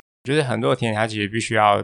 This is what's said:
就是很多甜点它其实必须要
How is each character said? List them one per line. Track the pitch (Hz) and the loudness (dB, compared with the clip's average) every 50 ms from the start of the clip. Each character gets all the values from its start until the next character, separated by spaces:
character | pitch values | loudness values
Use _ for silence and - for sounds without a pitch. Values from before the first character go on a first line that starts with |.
| - _ _ _ _ | -10 _ _ _ _
就 | 123 143 | -2 -2
是 | 156 | 0
很 | 147 127 110 110 | 0 0 -2 -2
多 | 123 139 131 | 0 -2 -2
甜 | - 120 113 | 0 -2 -2
点 | 107 104 | 0 0
它 | 113 | -2
其 | 113 110 107 | -2 -2 -4
实 | 104 | -4
必 | 98 110 113 | -4 -4 -6
须 | 107 - 113 | -4 -2 2
要 | 110 107 104 101 101 | 4 4 4 4 2